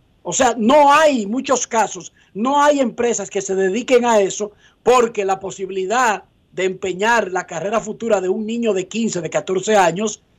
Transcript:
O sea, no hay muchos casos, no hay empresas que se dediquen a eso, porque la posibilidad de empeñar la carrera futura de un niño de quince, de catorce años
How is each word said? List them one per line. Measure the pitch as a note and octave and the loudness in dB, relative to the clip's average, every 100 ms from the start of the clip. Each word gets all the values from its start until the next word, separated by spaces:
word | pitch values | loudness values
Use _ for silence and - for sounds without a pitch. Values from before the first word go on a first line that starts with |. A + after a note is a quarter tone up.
| _ _ - | _ _ -6
O | |
sea, | E3+ B3 A3+ | 0 0 0
no | G#3+ D4+ C#4+ | 4 6 6
hay | C#4+ D#4+ C4 G3 | 6 4 2 -2
muchos | B3 C#4 C4 - | -6 -2 -2 -2
casos, | A3+ F#3+ F#3 - _ _ | -2 -2 -4 -18 _ _
no | F#3 B3 C#4+ | -6 -2 2
hay | D4 D4 | 4 4
empresas | B3 E3+ A#3 G#3 G3 | 0 -2 -2 -2 -6
que | G3 | -6
se | G3 | -4
dediquen | F#3+ F#3+ G#3 A#3+ B3 A#3+ | 0 0 -2 2 2 4
a | A3 | 2
eso, | F#3+ - G#3 - _ _ | 2 -2 -10 -12 _ _
porque | - B3 A#3 A#3 G3 | 2 4 4 0 -4
la | F#3+ | -4
posibilidad | G3 F#3 F#3+ F#3+ F#3 A#3 B3 G3 - _ _ | -6 -10 -8 -6 -2 0 0 0 -6 _ _
de | D3+ | -4
empeñar | F#3+ F#3 F#3 F3+ G#3+ A#3 G3 | -4 -4 -6 -2 0 0 0
la | F3+ F3 | -4 -6
carrera | E3+ F3+ A3 | -8 -4 -4
futura | G#3 F#3+ A#3 G3+ | -4 -6 -2 0
de | F3+ | 0
un | G#3+ G#3+ | -4 -4
niño | A#3 A#3 | -4 -2
de | F#3+ F3+ | -2 -4
quince, | A3 A3 F3 | -4 -4 -4
de | D#3+ | -4
catorce | D#3 D3+ F#3 F#3+ G#3+ | -6 -4 -4 0 2
años | F3+ E3 G#3+ - _ | 2 0 -6 -8 _